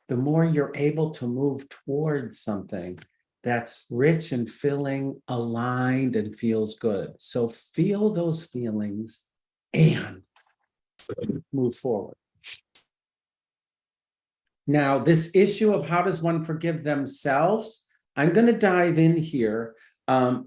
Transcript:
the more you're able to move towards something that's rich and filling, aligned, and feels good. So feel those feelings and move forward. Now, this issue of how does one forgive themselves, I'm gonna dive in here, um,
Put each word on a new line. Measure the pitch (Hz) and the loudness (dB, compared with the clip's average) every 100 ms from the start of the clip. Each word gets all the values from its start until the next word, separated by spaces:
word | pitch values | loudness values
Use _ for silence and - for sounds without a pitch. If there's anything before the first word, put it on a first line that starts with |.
| - | -6
the | 123 | -2
more | 139 156 | 2 2
you're | 165 147 139 | 2 2 -2
able | - 147 156 156 | 0 -2 0 -4
to | - 123 | -4 -6
move | 123 139 135 - | -2 -2 -2 -10
towards | - - 143 156 143 113 - | -14 -6 -2 -2 -2 -6 -10
something | - 101 - 98 90 80 - _ _ _ | -6 -6 -6 -10 -10 -12 -18 _ _ _
that's | 123 117 117 - - | -4 -4 -4 -14 -8
rich | 120 147 160 - | 0 2 2 0
and | 123 113 | -4 -4
filling, | - 147 143 139 139 135 - - | -2 -2 -2 -2 -4 -4 -8 -8
aligned, | 123 117 117 123 127 127 131 131 110 | -4 -4 -4 -2 -2 0 0 0 -2
and | 104 - | -4 -4
feels | 117 110 107 - | 0 0 -2 -2
good. | 113 98 82 - | -2 -2 -6 -12
So | - 127 117 | -8 -4 -4
feel | - - - 190 202 208 | -6 -8 -2 0 2 0
those | 170 170 160 | 0 -2 -4
feelings | - 123 117 107 104 101 113 - _ _ _ _ - | -6 -6 -4 -4 -4 -6 -10 -14 _ _ _ _ -4
and | - 160 104 92 - _ _ _ _ _ _ _ - - - 113 - - | 4 4 4 -4 -12 _ _ _ _ _ _ _ -18 -10 -8 -6 -6 -6
move | 135 123 120 | -2 -2 -2
forward. | 131 107 - - _ _ - - _ - _ _ _ _ _ _ _ _ _ _ _ _ _ _ _ _ _ _ - | -4 -4 -6 -16 _ _ -18 -18 _ -20 _ _ _ _ _ _ _ _ _ _ _ _ _ _ _ _ _ _ 0
Now, | 147 139 139 | 2 4 2
this | 117 160 - | 4 4 4
issue | 185 208 - 214 | 4 4 4 2
of | 190 147 | 2 0
how | 175 | 0
does | 196 160 | 0 0
one | 170 165 | 0 0
forgive | 160 156 170 160 | -2 -4 -2 -2
themselves, | 147 139 135 - 143 135 170 226 - - _ _ _ | -2 -2 -4 -4 0 2 2 2 -4 -14 _ _ _
I'm | - 160 | 0 4
gonna | 185 233 | 6 4
dive | 220 202 180 175 160 | 4 4 4 4 6
in | 160 170 | 6 4
here, | 160 139 110 110 117 - _ _ - | 0 0 0 0 -6 -12 _ _ 0
um, | 131 127 123 | 2 2 0